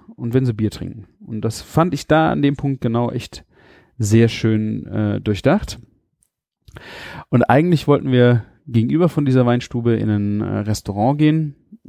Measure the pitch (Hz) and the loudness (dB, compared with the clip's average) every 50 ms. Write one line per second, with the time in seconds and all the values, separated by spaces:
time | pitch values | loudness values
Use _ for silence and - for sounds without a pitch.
0 | _ - - - 123 117 113 131 131 123 113 104 110 104 - - - - - - | _ -20 -16 -10 -8 -2 -2 0 0 0 -2 -2 -2 -4 -4 -6 -10 -12 -12 -14
1 | 98 - _ _ - - - 110 104 110 113 - - - - 156 165 180 - - | -18 -20 _ _ -16 -12 -10 -6 -4 -4 -6 -6 -8 -2 0 0 2 2 0 -4
2 | - - 156 156 160 160 127 147 143 139 143 - - 139 135 127 - 123 113 120 | -2 2 2 2 2 2 0 0 0 0 0 0 -4 -4 -4 -4 -4 -4 -2 -2
3 | 120 117 - 123 - - - - - _ _ _ _ _ _ - _ _ _ - | -2 -2 -4 -6 -8 -10 -16 -20 -20 _ _ _ _ _ _ -20 _ _ _ -6
4 | 117 101 107 113 117 117 117 - - 113 110 107 110 107 110 107 - - - 107 | -2 2 4 4 4 4 2 0 -2 0 0 0 -2 -2 -6 -6 -8 -8 -4 -4
5 | 107 104 101 101 101 107 107 95 - 131 160 - - - - - - _ _ _ | -2 -2 -2 -4 -2 -2 -2 0 2 2 2 2 0 -4 -12 -14 -16 _ _ _
6 | _ _ _ _ _ _ _ _ _ _ _ _ _ _ - - - - - - | _ _ _ _ _ _ _ _ _ _ _ _ _ _ -20 -20 -20 -18 -18 -18
7 | - - - - - - - 120 - - 120 135 160 180 175 143 - - 147 135 | -18 -18 -16 -18 -10 -2 0 2 2 4 4 4 4 4 2 0 2 2 2 2
8 | - 139 127 123 120 123 123 117 107 - _ _ _ - 117 117 110 - 143 160 | 2 0 2 4 6 6 4 2 0 -4 _ _ _ -2 0 0 0 2 2 2
9 | 180 165 - - 147 139 127 131 123 120 120 120 120 - - 120 117 120 117 107 | 2 2 2 0 0 2 4 4 4 4 2 0 -2 -4 -6 -2 0 0 0 0
10 | 104 107 107 104 101 101 101 104 104 98 101 104 101 104 107 - - - 98 101 | 0 0 0 0 0 -2 -2 -2 -2 -2 -4 -4 -2 -2 -4 -4 -4 -6 -4 -2
11 | 104 127 143 147 151 151 156 160 156 147 139 _ _ _ - - _ | 0 0 0 2 2 2 2 2 -2 -4 -8 _ _ _ -20 -20 _